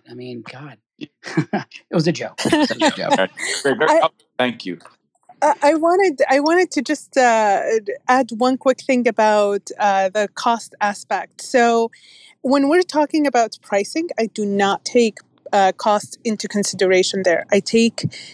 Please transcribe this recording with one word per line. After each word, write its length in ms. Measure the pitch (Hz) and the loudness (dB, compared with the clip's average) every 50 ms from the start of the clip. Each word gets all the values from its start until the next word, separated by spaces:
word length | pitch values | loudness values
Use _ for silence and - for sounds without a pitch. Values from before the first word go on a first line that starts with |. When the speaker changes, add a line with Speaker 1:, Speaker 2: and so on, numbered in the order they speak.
| _ - | _ -18
Speaker 1:
I 40 | 123 | -18
mean, 300 | 123 123 123 123 120 113 - | -16 -14 -14 -14 -14 -14 -16
God. 260 | - 127 143 151 135 - _ _ _ _ | -18 -18 -18 -20 -20 -20 _ _ _ _
<laughs> 0 | |
It 960 | - - _ _ - - - - 156 - - 175 139 - - - _ _ - | -18 -18 _ _ -18 -6 -4 -4 -2 -2 -4 -6 -6 -8 -14 -20 _ _ -2
was 140 | 185 156 170 | -2 0 0
a 40 | |
joke. 280 | 170 - 120 107 - - - | -2 -4 -6 -10 -8 -6 -2
It 80 | - - | 0 2
was 180 | 302 302 - | 2 2 0
a 40 | - | 0
joke. 400 | - 320 294 - - - - 277 | 0 0 0 0 -2 -2 -2 0
Speaker 2:
<laughs> 480 | - 190 - - - - - - - - | 0 0 -2 -4 -6 -10 -8 -6 -4 -2
Great, 140 | 139 131 110 | -2 0 2
great. 120 | 156 160 | 2 2
Speaker 3:
I 100 | 247 330 - | 4 4 2
Speaker 2:
Oh, 60 | 165 - _ _ _ _ - | 0 -2 _ _ _ _ -4
thank 260 | 127 123 117 117 - | -2 -2 -4 -6 -10
you. 140 | 95 87 82 - - _ _ _ _ _ _ _ - - _ | -12 -12 -12 -14 -20 _ _ _ _ _ _ _ -20 -6 _
Speaker 3:
Uh, 120 | - - - - | 0 0 2 2
I 140 | - 285 311 | 2 2 2
wanted, 460 | 320 311 339 349 370 403 381 294 254 - - | 4 2 2 2 4 2 2 0 0 0 2
I 100 | 262 277 | 2 2
wanted 320 | 285 311 330 359 370 349 | 2 2 2 2 2 0
to 100 | - 302 | -2 -4
just, 340 | 254 - 302 - - - - 277 | -4 -2 -4 -4 -6 -4 0 2
uh, 440 | 254 240 226 220 220 208 196 180 - - 226 220 214 - - - - - | 4 4 4 4 2 2 2 0 0 0 -2 -2 -2 -6 -10 -6 -2 2
add 240 | 254 262 269 226 | 2 2 2 0
one 260 | 233 214 247 254 262 254 | -2 -2 0 0 0 0
quick 240 | - 269 262 - | 0 0 -2 0
thing 260 | - - 269 247 240 240 | -2 -2 0 0 0 0
about, 600 | 214 - 220 214 214 214 208 202 202 202 - - - - | 0 2 2 2 4 2 2 0 0 -4 -6 -10 -6 -2
uh, 300 | - 202 196 190 196 190 | -2 0 2 2 0 0
the 180 | 190 214 208 196 - | 0 -2 -4 -4 -6
cost 400 | - - 247 233 226 - - - - | -4 -2 -2 -2 -2 -4 -10 -8 -4
aspect. 600 | - 208 202 - - - 214 190 - - _ - | -4 -4 -4 -6 -8 -6 -6 -6 -6 -10 _ -18
So 500 | - - - 262 240 240 233 233 226 226 - _ _ _ - - - - _ _ | -8 -2 2 2 4 4 4 2 0 -2 -6 _ _ _ -20 -20 -20 -20 _ _
when 260 | - 262 269 285 277 277 | -4 0 0 2 2 2
we're 120 | 311 359 | 2 2
talking 460 | 359 - - 294 302 285 - 320 294 285 | 0 0 0 0 0 0 0 0 0 0
about 320 | - 247 233 220 - - | 2 0 0 0 -4 -10
pricing, 480 | _ - - 202 202 - - 320 330 349 - - | _ -4 -2 -2 -2 -2 -4 -6 -6 -4 -4 -4
I 80 | 226 220 | -4 -4
do 180 | - - 214 | -4 -4 -4
not 380 | 202 202 202 202 196 196 - - | -2 0 0 0 0 0 -2 -4
take, 360 | - - 247 240 220 202 - - _ _ _ _ - - | -2 2 2 2 2 0 -6 -12 _ _ _ _ -2 0
uh, 200 | 208 196 190 185 - | 2 2 2 2 0
cost 400 | - 226 208 208 - - - - - | 0 0 0 0 -2 -6 -12 -10 -6
into 240 | 247 214 202 - 208 | -6 -6 -6 -6 -4
consideration 720 | - 208 202 - - 185 196 185 185 180 190 - - 196 190 | -4 -2 -2 -2 -2 0 0 2 4 2 2 0 -2 -2 0
there. 220 | 185 170 160 - - | 0 0 0 0 0
I 80 | - 202 | 0 0
take, 460 | 196 - - 226 226 233 - - - - - - - - | 0 0 0 2 2 2 0 -4 -8 -8 -8 -12 -18 -20